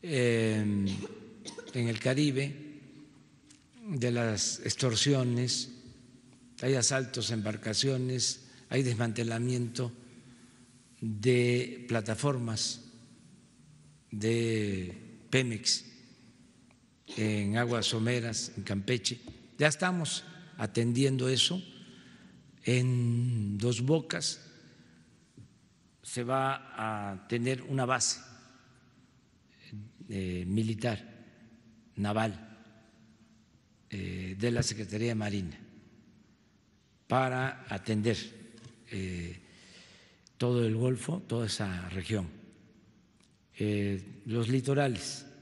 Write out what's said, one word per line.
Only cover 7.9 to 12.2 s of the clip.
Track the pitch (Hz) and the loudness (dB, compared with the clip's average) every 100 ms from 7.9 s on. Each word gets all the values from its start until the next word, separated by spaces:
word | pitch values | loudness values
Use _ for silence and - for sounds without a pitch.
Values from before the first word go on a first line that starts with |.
| 131 127 127 113 - - - - | 2 0 0 -2 -4 -12 -20 -2
hay | 127 | 0
desmantelamiento | 131 113 117 110 117 113 123 123 117 117 120 - - - - - - - - - - - | 2 2 0 0 -2 0 0 0 -2 -2 -4 -6 -20 -20 -20 -20 -20 -20 -20 -20 -20 -8
de | 113 104 120 123 123 123 123 123 123 | -6 0 4 6 6 4 0 -8 -2
plataformas | 117 107 110 | 0 0 0